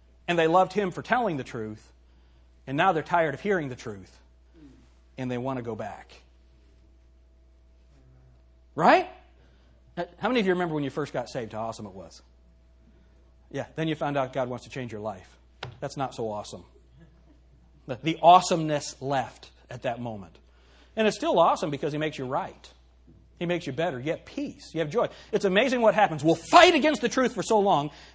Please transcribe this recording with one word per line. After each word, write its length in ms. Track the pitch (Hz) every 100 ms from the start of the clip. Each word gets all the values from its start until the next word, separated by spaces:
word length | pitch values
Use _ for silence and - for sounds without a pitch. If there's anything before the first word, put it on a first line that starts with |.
| _ _ -
and 120 | 170
they 80 | 160
loved 260 | 180 185
him 180 | 202 190
for 120 | 156
telling 340 | - 240 220 147
the 80 |
truth, 480 | 123 123 107 107 - _ _ _ _ _ _ _ -
and 100 | 143
now 160 | 190
they're 100 | 160
tired 320 | - 175 160
of 60 | 135
hearing 280 | 202 190 143
the 80 | 123
truth, 400 | 120 101 92 - _ _ _ 165 143 - - _ _ -
and 120 | 127
they 80 | 123
want 200 | 131 131
to 40 |
go 120 | 117
back. 360 | 107 107 - - - _ _ _ _ _ _ _ _ _ _ _ _ _ _ _ _ _ 139 - - - - _ _ _
Right? 340 | - 185 339 - - - _ _ _ _ _ _ -
How 320 | 175 - 208
many 120 | 254
of 60 | 190
you 60 |
remember 220 | 180 175
when 80 | 156
you 80 | 139
first 220 | 156 143
got 160 | 135 120
saved, 240 | 135 110
how 100 | 107
awesome 240 | 113 110 104
it 60 |
was? 300 | 95 87 - - _ _ _ _ _ - _ _ _ _ _ _
Yeah, 140 | 139 120 -
then 100 | 160
you 80 |
found 220 | 151 147 143
out 160 | 127
God 160 | 135 123
wants 160 | 120
to 60 | -
change 200 | 139 120
your 100 | 110
life. 280 | 107 95 - - _ _ - -
That's 180 | 139 147
not 180 | 127
so 160 | - 113
awesome. 340 | 104 98 101 - - - - - - - - _ _ _ _ -
The, 120 | 117
the 160 | 156 165
awesomeness 760 | 160 202 202 175 156 147 - -
left 500 | 135 139 117 - - - -
at 120 | 123
that 180 | 127 120
moment. 380 | 120 107 87 - - _ _ - - -
And 100 | 220
it's 100 | -
still 220 | 330 208
awesome 320 | 175 285 170
because 220 | 143 156
he 60 | 147
makes 200 | 156 147
you 60 |
right. 460 | 127 147 180 - - - _ _ - - - -
He 80 | 170
makes 200 | 175 147
you 60 |
better. 260 | 131 170 127
You 140 | 143
have 120 | 160
peace. 460 | - - 285 - -
You 80 | 160
have 100 | 156
joy. 180 | 202 175 - -
It's 120 | 220
amazing 380 | 196 190 262 247
what 120 | 220
happens. 280 | 190 190 156
We'll 140 | 156 160
fight 380 | - 339 349
against 260 | 330 294 294
the 80 | 240
truth 260 | - 240
for 80 | 196
so 160 | 160 220
long, 320 | 202 156 147 - -